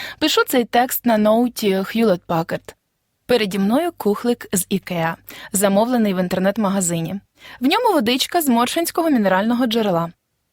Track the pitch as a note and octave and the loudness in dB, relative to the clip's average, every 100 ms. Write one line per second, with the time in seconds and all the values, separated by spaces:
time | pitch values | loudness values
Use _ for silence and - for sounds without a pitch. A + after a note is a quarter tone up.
0 | - - D#4 - A#4 C4 A3+ A#3+ B3+ - | -16 -4 0 0 2 0 2 0 0 0
1 | A#3+ A3 G#3+ A3 B3 - G#3 F#3+ F#3+ A3 | 0 2 4 4 0 0 0 0 -2 2
2 | A3+ F3 - E3+ E3 - - - _ _ | 2 2 -2 -4 -4 -8 -10 -20 _ _
3 | _ _ - B3 G#3 G3 G3 B3+ F4 - | _ _ 0 0 0 -2 0 0 0 -2
4 | G3+ G#3 A#3+ B3 - F#3+ - F#3+ - F3 | -2 0 0 -2 -4 -8 -4 -4 -4 -4
5 | E3 E3+ - - - F#3+ G3+ G3 A#3 B3+ | -4 -4 -14 -20 -8 -2 2 2 2 2
6 | G#3+ F#3 F3+ F#3 F#3+ G3+ G3+ G3 F3 E3+ | 0 0 -2 0 0 0 0 0 -2 -2
7 | E3 G3 - _ - - B3+ G4+ B4 E4 | -4 -8 -12 _ -20 -4 0 2 2 2
8 | A3 C4 - F4 D4 A#3 B3 E4+ E4+ - | 2 0 0 -2 2 2 0 -2 -2 -2
9 | D#4+ B3+ G3 F#3 A3 A#3+ B3+ A3+ G#3+ E3+ | 0 2 2 2 2 0 0 0 0 0
10 | E3+ - _ _ _ | -2 -8 _ _ _